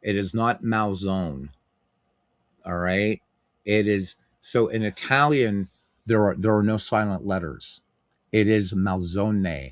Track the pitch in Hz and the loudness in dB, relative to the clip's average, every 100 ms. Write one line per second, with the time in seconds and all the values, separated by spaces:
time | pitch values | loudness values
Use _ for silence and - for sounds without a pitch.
0 | - 101 95 110 113 120 113 110 107 95 | -2 -2 -2 -2 -2 -2 -2 0 -2 -2
1 | 98 95 87 69 69 - _ _ _ _ | -4 -2 -4 -6 -12 -18 _ _ _ _
2 | _ _ _ _ _ _ - 87 90 92 | _ _ _ _ _ _ -8 -4 0 0
3 | 104 104 _ _ _ _ - 107 104 101 | 0 -2 _ _ _ _ 0 2 4 2
4 | 95 - _ _ - 123 110 113 107 98 | 0 -8 _ _ -2 0 2 0 -4 -4
5 | - 135 147 147 117 101 95 _ _ _ | 0 2 4 4 2 0 -4 _ _ _
6 | - 110 104 95 101 107 104 110 - 110 | 0 4 4 2 2 4 4 2 0 0
7 | 107 95 101 95 85 67 - - _ _ | 0 -4 -2 -4 -4 -10 -12 -12 _ _
8 | _ _ _ 110 104 110 95 95 98 92 | _ _ _ 2 4 2 2 -2 -2 -2
9 | 87 90 104 104 95 76 67 | -4 -2 0 0 -2 -4 -10